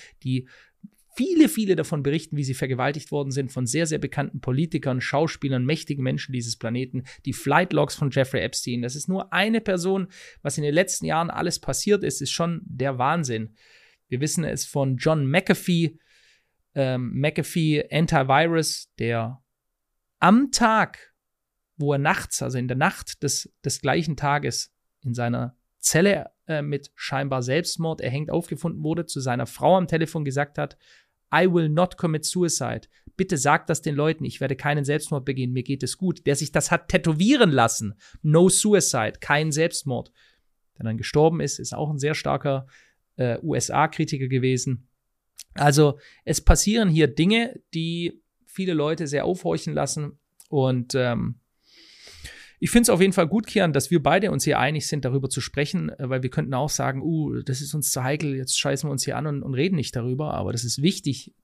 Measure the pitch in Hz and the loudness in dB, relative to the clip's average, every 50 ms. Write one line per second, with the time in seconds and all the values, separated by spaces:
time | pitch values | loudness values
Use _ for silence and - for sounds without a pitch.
0 | - - _ _ - 127 127 131 127 - - - - _ _ _ - - _ _ | -16 -20 _ _ -4 -4 -2 -4 -4 -8 -16 -20 -20 _ _ _ -20 -20 _ _
1 | _ _ - - 247 381 349 311 302 - - 226 214 190 180 - - - 165 147 | _ _ -4 -2 -2 4 6 6 6 6 6 2 0 2 2 0 0 -2 -2 -2
2 | 131 139 151 165 - - 151 143 135 131 131 - 151 127 131 123 127 143 147 151 | 0 0 0 -2 -2 -4 -4 -4 -2 -2 -4 -2 -2 -2 -2 0 0 -2 -2 -4
3 | - - 156 147 143 135 127 143 135 120 - 127 127 113 127 160 170 156 - - | -6 -6 -4 -4 -4 -2 -2 -4 -4 -4 -4 -4 -2 -2 0 0 0 0 -2 -2
4 | - - - 147 135 - - 131 - 127 127 139 170 165 - 143 - 135 127 127 | -4 -4 -4 -4 -4 -4 -6 -8 -4 -2 0 0 0 0 -2 -2 -2 -2 -2 -2
5 | - - - 143 165 156 - - - 135 135 123 123 135 160 160 - - 143 139 | -2 -2 0 0 0 0 -2 -4 -4 -2 0 0 0 0 0 -2 -2 -4 -4 -2
6 | 127 127 139 143 - - 131 123 117 117 - - - 113 120 123 131 127 - 127 | -2 -2 -2 -4 -4 -6 -6 -6 -6 -6 -8 -6 -6 -4 -4 -4 -4 -4 -6 -8
7 | 131 - - - - 135 117 - - - 143 165 185 - - 147 143 - - - | -8 -10 -14 -12 -8 -8 -6 -4 -2 2 2 2 2 2 2 0 0 0 -2 -4
8 | 147 135 - 139 131 131 - 110 80 123 - - - 127 120 120 120 123 131 147 | -4 0 2 0 0 0 0 -2 -2 -4 -4 -6 -6 -4 -4 -4 -4 -6 -6 -6
9 | - - 185 190 - - 170 180 196 226 226 226 220 208 185 180 165 190 190 190 | -4 -4 -4 -4 -4 -2 0 0 2 2 0 0 0 0 -2 0 0 0 0 -2
10 | 180 - - - - - - - - 147 - 156 147 147 151 170 190 - - - | -2 -6 -10 -16 -20 -20 -16 -10 -8 -6 -4 -2 0 2 4 2 2 2 -2 -6
11 | 165 160 156 165 170 165 - - 160 175 175 - - - 131 - - 196 208 202 | -4 -2 0 0 -2 -2 -2 -4 -2 -2 -4 -4 -4 -4 -4 -2 0 2 2 2
12 | - 147 - - 143 - - - 170 170 170 156 - - - 127 131 139 135 123 | 0 -2 -4 -4 -6 -4 -2 -2 -2 -2 -2 -4 -8 -10 -6 -4 -2 -2 0 0
13 | 127 143 165 175 147 123 113 110 110 107 _ _ _ _ _ _ _ _ _ _ | 0 0 0 0 -2 -2 -4 -4 -6 -8 _ _ _ _ _ _ _ _ _ _
14 | _ - - 127 147 151 - 170 156 - - 131 - - - 143 135 135 131 127 | _ -8 -4 -2 -2 -2 -2 -2 -2 -2 -4 -6 -6 -4 -2 0 0 0 0 0
15 | - 156 160 151 139 131 147 185 - - 175 - - - 175 165 165 151 - - | 2 2 2 2 2 2 2 2 2 2 0 0 2 0 0 2 0 0 -4 -8
16 | _ _ _ _ _ _ _ _ _ _ _ _ _ _ - 143 135 131 127 127 | _ _ _ _ _ _ _ _ _ _ _ _ _ _ -4 -2 -2 0 -2 -2
17 | 123 120 - 131 143 151 151 170 147 - - 175 160 156 151 143 - - - 151 | -4 -4 -2 -2 -2 -2 -2 -2 -4 -2 0 0 2 2 2 0 0 0 0 0
18 | - - 165 143 131 135 135 147 165 170 165 160 156 - - - - - _ - | 2 2 2 2 4 4 4 4 4 4 2 0 0 0 -4 -8 -10 -12 _ -4
19 | 113 117 117 113 113 117 131 - _ _ _ _ _ _ _ _ _ _ _ _ | -2 -2 0 -2 -2 -4 -8 -12 _ _ _ _ _ _ _ _ _ _ _ _
20 | _ _ _ - - 180 214 247 285 269 - - 247 220 220 214 180 - - - | _ _ _ 2 6 6 6 6 6 4 2 2 2 4 4 2 0 0 -4 -12
21 | - _ _ _ _ _ _ _ _ _ _ _ _ _ _ - 147 143 143 139 | -20 _ _ _ _ _ _ _ _ _ _ _ _ _ _ -2 0 0 2 2
22 | 139 156 196 - - - - - - 123 127 123 127 127 127 131 156 196 - - | 2 2 0 0 -2 -6 -6 -6 -4 -4 -4 -4 -4 -2 -2 0 0 -2 -2 -4
23 | - - - - 143 139 - - - - _ _ - 139 135 - - 139 135 170 | -10 -14 -10 -6 -4 -4 -4 -4 -6 -10 _ _ -6 -6 -6 -2 0 0 0 0
24 | 156 160 139 - 147 139 143 147 147 127 - - - - _ _ _ _ _ _ | 0 -2 -4 -2 -2 -2 0 0 -2 -4 -4 -4 -6 -8 _ _ _ _ _ _
25 | - 123 120 123 120 120 120 123 120 120 - _ _ _ _ _ - - - 160 | -8 -6 -4 -2 -2 -2 -2 -2 -4 -6 -8 _ _ _ _ _ -2 2 4 4
26 | 185 202 196 151 - - _ _ _ - 160 147 147 147 143 139 143 - _ - | 4 4 2 0 -2 -8 _ _ _ -6 -4 -4 -4 -4 -4 -6 -6 -10 _ -12
27 | - - 135 139 139 135 131 127 123 123 135 170 175 - - - 165 160 160 156 | -8 -6 -4 -4 -2 -2 -2 -2 -2 0 0 0 0 -2 -4 -4 -2 -4 -4 -4
28 | - 120 127 147 151 160 - 165 170 - 160 147 - 170 - 151 151 156 165 175 | -4 -4 -4 -4 -4 -2 -2 -2 -2 -4 -6 -4 -4 -4 -4 -4 -2 -2 -2 -2
29 | 160 - - 147 131 131 120 123 123 - - - - 156 185 190 175 - 170 160 | -4 -6 -6 -4 -2 -2 -2 -2 -2 -4 -4 0 4 4 4 4 4 2 0 0
30 | 160 - - 160 147 139 127 143 147 143 - 160 147 - - _ _ _ - _ | 0 -2 -4 -4 -4 -2 -2 -2 -2 -2 -4 -6 -8 -8 -8 _ _ _ -20 _
31 | _ _ _ _ _ - 143 160 185 185 170 170 160 151 151 170 180 180 - - | _ _ _ _ _ 0 2 4 4 6 4 4 2 2 2 2 0 0 0 -2
32 | 185 165 156 151 156 - - 185 175 160 - - 127 117 117 117 - _ _ _ | -2 0 0 -2 -2 -4 -2 0 0 0 0 -2 -4 -4 -6 -6 -10 _ _ _
33 | _ - - - 185 - 175 135 131 143 156 165 - - 160 - - 156 143 139 | _ -8 -4 -4 -2 0 0 0 2 4 4 2 2 0 -4 -2 -2 -2 -2 0
34 | 147 160 160 - 139 - - - 139 135 151 - - 147 147 151 139 135 147 151 | 2 0 0 -2 -4 -8 -6 -4 -4 -4 -2 -2 -2 -2 0 0 0 0 -2 -2
35 | 151 - 156 139 131 139 131 131 127 123 127 127 120 - 135 135 131 123 - - | -2 -2 -4 -4 -2 -4 -4 -2 -2 -2 -2 -4 -4 -4 -4 -4 -4 -6 -4 -2
36 | 190 180 165 - - 139 143 - 156 - - 160 - - 175 170 - - - 180 | -2 -2 -2 0 0 0 0 0 0 -2 -2 -2 0 2 0 0 0 2 0 2
37 | - 165 156 151 190 226 294 254 233 170 135 127 113 113 - - 113 98 - - | 2 2 2 4 4 4 6 6 6 6 6 6 4 4 2 -2 -6 -8 -8 -12
38 | - - - - - 151 151 165 185 190 180 - - 214 208 180 - - - 120 | -16 -20 -12 -4 2 4 6 8 8 6 6 4 4 4 4 4 4 2 0 0
39 | 107 - - - - - 143 151 156 160 139 156 160 165 - - - 143 123 117 | -2 -2 -4 -4 -2 0 2 2 2 0 0 0 0 0 -2 -4 -6 -4 -4 -4
40 | 120 - _ _ _ _ _ _ _ _ _ _ _ _ _ - - 110 110 113 | -6 -10 _ _ _ _ _ _ _ _ _ _ _ _ _ -8 -6 -4 -4 -4
41 | 110 - - 147 151 165 165 151 147 139 - - - - - - 151 147 151 135 | -4 0 2 4 4 4 4 0 -2 -4 -6 -6 -10 -8 -6 -6 -4 -4 -4 -2
42 | 135 151 156 - - 139 139 139 - 143 135 135 131 - - - _ _ _ _ | -2 -2 -2 -2 -2 -2 -2 -2 0 -2 -2 -2 -4 -10 -16 -20 _ _ _ _
43 | _ _ _ - 127 120 117 - - 156 127 131 - - - 139 156 156 - - | _ _ _ -2 -2 -2 -2 -2 -4 -2 -2 -2 -2 0 0 0 0 0 0 -2
44 | 156 - 147 135 135 131 131 127 127 131 131 127 - 139 127 120 - _ _ _ | -4 -2 -2 -4 -4 -2 0 0 2 2 0 0 0 -2 -4 -6 -8 _ _ _
45 | _ _ _ _ _ _ _ - - _ - - 143 147 135 151 151 143 139 - | _ _ _ _ _ _ _ -20 -20 _ -4 2 4 4 6 6 6 6 4 0
46 | - - - _ - - 156 - - - 170 - - 202 214 233 220 180 156 160 | -8 -20 -20 _ -4 -4 -4 4 6 6 6 8 6 2 2 2 4 4 4 4
47 | 151 123 117 143 160 196 220 226 233 254 - - _ _ - 165 165 165 170 170 | 4 4 4 2 2 4 4 2 0 -2 -6 -12 _ _ -6 -6 -4 -4 -2 -2
48 | 170 160 - - _ _ _ _ _ _ - - 190 185 170 151 143 151 165 156 | -4 -4 -6 -8 _ _ _ _ _ _ -8 -4 -2 0 0 2 2 0 0 -2
49 | 165 139 143 139 - - 185 175 - 175 165 156 - 160 147 147 143 139 - 156 | -2 -2 -2 0 0 0 -2 -2 -2 -2 -2 -2 -2 -4 -2 -2 -2 -2 -2 -4
50 | 147 139 - _ _ _ _ - - - 160 139 131 131 127 123 120 - - 131 | -6 -8 -10 _ _ _ _ -20 -10 -4 0 2 2 2 2 0 -2 -2 -2 0
51 | 123 120 117 117 117 120 120 - _ _ _ _ _ _ _ - - - - - | 0 0 0 -2 -2 -4 -6 -8 _ _ _ _ _ _ _ -20 -20 -20 -20 -20
52 | - - - - - - - - - - _ - 175 - - 233 233 240 208 170 | -20 -20 -20 -20 -18 -18 -18 -20 -20 -20 _ -4 0 4 4 6 6 6 6 6
53 | 190 196 185 190 170 139 170 240 - - - 214 185 160 143 139 - - 175 160 | 6 4 4 4 2 2 2 -2 -2 0 0 2 2 4 2 2 2 2 2 2
54 | 131 143 160 196 214 - 147 135 - 151 139 - 123 143 156 147 - - 160 147 | 4 4 4 4 2 2 0 0 0 2 2 2 2 2 0 -2 -4 -4 -4 -2
55 | 135 123 127 139 131 131 - 127 - - - 139 147 - - 175 160 156 - - | -2 0 0 0 -2 -2 -4 -4 -6 -4 -2 -2 -2 -2 -2 -4 -4 -4 -6 -8
56 | 139 123 131 127 127 127 - 156 156 135 135 123 147 143 - - 131 131 139 135 | -6 -4 -2 -2 -2 -2 -2 -2 -2 -2 -2 -2 -2 -2 -2 -2 -2 -2 -2 -2
57 | - 165 165 160 151 139 120 120 117 135 131 131 143 139 151 151 131 - - 131 | -2 -2 -2 -2 -2 -2 -4 -6 -4 -6 -6 -6 -6 -6 -6 -4 -4 -2 -2 -2
58 | 123 131 147 151 160 143 135 131 131 - - - - 139 139 135 156 147 139 131 | -2 -2 -2 -2 -2 -4 -4 -4 -4 -4 -2 -2 0 0 -2 -2 -2 -4 -4 -4
59 | - 143 110 120 147 156 143 139 - 139 127 127 156 190 196 147 - - - 123 | -4 -4 -4 -4 -4 -4 -4 -6 -6 -4 -2 0 0 0 0 -2 -2 -2 -4 -4
60 | 113 127 127 139 151 151 - 95 95 98 110 113 120 117 - 135 143 - - - | -4 -2 -2 -2 -4 -4 -4 -4 -4 -4 -4 -4 -4 -4 -2 0 2 2 2 0
61 | - 143 127 - - - - _ | -2 -6 -6 -6 -8 -18 -20 _